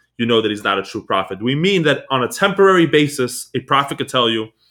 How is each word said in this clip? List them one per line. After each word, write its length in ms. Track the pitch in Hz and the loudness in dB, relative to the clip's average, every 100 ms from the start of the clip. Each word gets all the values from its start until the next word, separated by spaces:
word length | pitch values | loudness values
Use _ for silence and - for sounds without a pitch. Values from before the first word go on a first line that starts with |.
| _ - | _ -6
you 80 | 117 | 0
know 160 | 117 | 0
that 80 | 107 | 0
he's 140 | 104 | -2
not 160 | 104 98 | -2 -2
a 40 | |
true 200 | 95 110 | -4 -10
prophet. 400 | - 98 95 95 | -4 -4 -4 -6
We 100 | 113 | -4
mean 300 | 139 180 196 | 0 0 2
that 220 | 156 135 - | 2 0 -2
on 140 | 135 | -2
a 60 | 117 | -2
temporary 560 | - 196 190 196 185 165 | -2 -2 4 4 6 4
basis, 640 | 151 147 147 123 - - | 4 2 0 -4 -4 -8
a 60 | 131 | -8
prophet 380 | 127 139 139 143 | 0 0 0 -4
could 100 | 120 | -4
tell 220 | 135 117 | 0 0
you, 180 | 113 107 _ _ | 0 -4 _ _